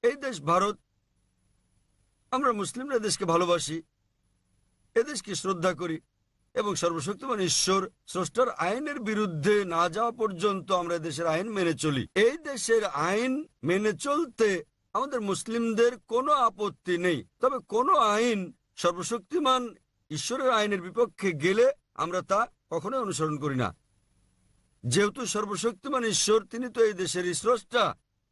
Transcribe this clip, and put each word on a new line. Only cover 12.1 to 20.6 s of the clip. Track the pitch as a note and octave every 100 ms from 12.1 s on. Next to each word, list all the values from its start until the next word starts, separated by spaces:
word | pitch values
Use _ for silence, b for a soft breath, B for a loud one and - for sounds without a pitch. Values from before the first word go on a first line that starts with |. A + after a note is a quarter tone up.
এই | F#3 A3+ D#4
দেশের | D4+ C4+ - A3+
আইন | G3+ C#3+ E3 G3+ B3+ C4+ D#4 _
মেনে | C#3 F#3 G#3+
চলতে | F#3+ C#4 D4 D4+ - A3 F#3 - _ _
আমাদের | G#3 C#4 B3+
মুসলিমদের | G3+ F#3+ - A#3 A3+ A3 A#3+ B3
কোনো | - A#3 C#4
আপত্তি | D4 A#3 - G#3 E3 - E3+
নেই, | F3+ D3 - _
তবে | B3+ C4
কোনো | - G#3+ C4 C#4
আইন | A3 G#3 A#3+ G#3 F3 - _ -
সর্বশক্তিমান | F3 F3 - A#3 - E4+ C#4 B3+ A#3+ - _ _ _
ঈশ্বরের | D3+ - B3+ C4
আইনের | A3+